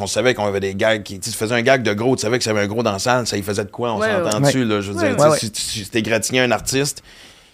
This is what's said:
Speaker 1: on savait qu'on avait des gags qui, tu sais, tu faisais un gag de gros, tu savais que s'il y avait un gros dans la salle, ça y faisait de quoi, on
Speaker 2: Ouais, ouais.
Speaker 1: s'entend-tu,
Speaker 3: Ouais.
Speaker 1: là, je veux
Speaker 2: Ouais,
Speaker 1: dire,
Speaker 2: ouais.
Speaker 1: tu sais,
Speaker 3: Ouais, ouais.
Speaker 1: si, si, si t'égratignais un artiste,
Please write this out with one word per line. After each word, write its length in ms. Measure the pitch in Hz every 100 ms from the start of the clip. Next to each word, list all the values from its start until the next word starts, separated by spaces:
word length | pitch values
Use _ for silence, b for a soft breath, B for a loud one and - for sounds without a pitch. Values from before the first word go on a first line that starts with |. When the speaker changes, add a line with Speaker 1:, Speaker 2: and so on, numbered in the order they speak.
Speaker 1:
on 40 | 98
savait 280 | 107 123
qu'on 100 | 113
avait 160 | 104 98
des 140 | 98
gags 280 | 98 110 110
qui, 160 | 92 98
tu 120 | 117
sais, 20 |
tu 60 | 101
faisais 160 | 110
un 80 | 120
gag 200 | 117 135
de 120 | 110
gros, 200 | 104 123
tu 60 | 123
savais 160 | 107 123
que 60 |
s'il 80 | 113
y 20 |
avait 120 | 107 101
un 20 |
gros 140 | 110
dans 100 | 117
la 60 | 95
salle, 280 | 123 123 113
ça 120 | 104
y 40 |
faisait 220 | 98 196
de 60 | -
quoi, 240 | - 120
on 40 | 196
Speaker 2:
Ouais, 80 | 220
ouais. 160 | - 165
Speaker 1:
s'entend-tu, 280 | 107 143 135
Speaker 3:
Ouais. 60 | 117
Speaker 1:
là, 140 | 104
je 100 | 98
veux 60 | 101
Speaker 2:
Ouais, 80 | -
Speaker 1:
dire, 20 |
Speaker 2:
ouais. 40 | -
Speaker 1:
tu 40 |
sais, 20 |
Speaker 3:
Ouais, 60 | 151
ouais. 60 | 143
Speaker 1:
si, 120 | 113
si, 300 | - - 113
si 60 | 95
t'égratignais 500 | 117 107 110 - 127
un 100 | 123
artiste, 520 | 107 - 135 143 - B B B B B